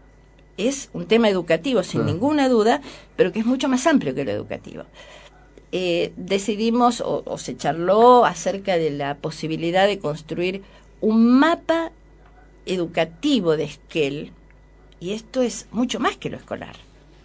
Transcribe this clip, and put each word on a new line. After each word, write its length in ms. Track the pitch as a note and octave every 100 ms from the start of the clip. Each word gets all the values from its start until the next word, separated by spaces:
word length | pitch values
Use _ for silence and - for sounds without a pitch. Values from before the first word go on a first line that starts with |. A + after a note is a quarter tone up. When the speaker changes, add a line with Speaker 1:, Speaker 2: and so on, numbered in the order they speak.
| - _ _ _ _ -
Speaker 1:
Es 340 | A3+ C#4 -
un 140 | E3 F3
tema 200 | A3+ A3
educativo, 540 | F#3 E3 E3 C#4 A3+
sin 200 | F3 D#3
Speaker 2:
Claro. 120 | -
Speaker 1:
ninguna 360 | D#3+ C4+ D4+ C4+
duda, 320 | A#3 G#3+ C#4+ - - - -
pero 160 | F3+
que 80 | G#3
es 60 | A3+
mucho 200 | B3+ D4
más 200 | B3+ E4
amplio 260 | C#4 -
que 100 | C3 C3
lo 60 |
educativo. 520 | G#2 - - - - - - - - - - - - -
Eh, 400 | F3+ F#3 E3+ E3 -
decidimos, 880 | F#3 G3 G3 G#3 A3+ A#3 A#3+ A#3
o, 220 | - D3 -
o 120 | D#3+
se 200 | - B2
charló 680 | D#3 E3 F3 G#3 A#3+ B3
acerca 540 | G3 E3+ F#3+ G3 G3 F3
de 120 | D#3
la 260 | C#3+ C#3 C#3+
posibilidad 720 | D#3+ - D#3 D#3 E3 F3+ G3+
de 140 | G3+
construir 640 | D3+ D3+ - E3 F3+ G3 - - - -
un 260 | A3 A3+ A#3 B3+
mapa 540 | D#4+ E4+ - E4 E4 - - - - - - - -
educativo 880 | F#3 E3+ E3+ E3 - D4+ C4 E3+ D#3
de 80 | D3
Esquel, 680 | - - E3 C#3 D3 - - - - _ - - -
y 120 | E3+
esto 300 | A3 - B3+
es 260 | B3 - -
mucho 280 | G3+ B3+ -
más 180 | D#4+ -
que 120 | -
lo 80 | -
escolar, 380 | - - - - - - - -